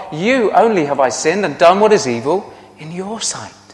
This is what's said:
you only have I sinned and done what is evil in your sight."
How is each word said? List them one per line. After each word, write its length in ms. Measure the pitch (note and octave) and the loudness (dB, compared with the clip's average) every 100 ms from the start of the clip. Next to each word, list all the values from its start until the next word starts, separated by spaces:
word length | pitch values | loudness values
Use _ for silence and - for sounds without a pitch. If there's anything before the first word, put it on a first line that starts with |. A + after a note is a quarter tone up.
| - | -12
you 400 | D#3 G3+ C4 G#3 | -6 -2 0 2
only 320 | F3 A3+ G3+ C#3+ | 2 2 2 0
have 140 | C#3 | 0
I 100 | B2+ | -2
sinned 360 | - D#3 F#3+ F#3 | 0 -2 0 -2
and 100 | C3+ | 2
done 240 | E3+ F#3+ | 4 6
what 140 | G#3 | 4
is 140 | G3+ B2+ | 4 0
evil 440 | A#2 B2+ F#3 - - - - | -4 -2 -4 -4 -18 -20 -20
in 120 | D#3 | -16
your 300 | F3 G3 A3 | -12 -12 -10
sight." 320 | - - G2+ - _ | -10 -10 -14 -20 _